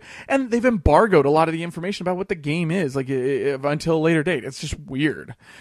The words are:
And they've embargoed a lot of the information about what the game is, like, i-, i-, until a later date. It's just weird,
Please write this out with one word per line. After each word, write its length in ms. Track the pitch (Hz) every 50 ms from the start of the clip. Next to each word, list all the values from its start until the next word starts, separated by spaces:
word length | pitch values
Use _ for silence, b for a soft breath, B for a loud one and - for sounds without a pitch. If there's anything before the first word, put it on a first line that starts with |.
| B B B B B B
And 240 | - 269 269 240 214
they've 120 | 240 214
embargoed 640 | 254 240 196 147 156 147 160 214 226 185 156 135
a 40 | 139
lot 180 | 147 156 160 165
of 40 | 160
the 120 | 160 170
information 400 | 170 170 - 165 190 208 - 185
about 120 | 180 185
what 120 | 180 196 -
the 80 | 202
game 340 | 165 139 143 147 170 175 156
is, 240 | 165 196 180 139 127
like, 160 | 139 135 123
i-, 40 | 139
i-, 440 | 131 123 131 139 123 101 139 139 131 135
until 320 | 143 147 151 - 165 165
a 20 | 160
later 240 | 156 160 170 160 147
date. 220 | 170 180 135 107
It's 160 | 135 139 -
just 180 | - 147 - -
weird, 560 | 147 - 135 131 147 151 113 76 73 - 120 _ B B B B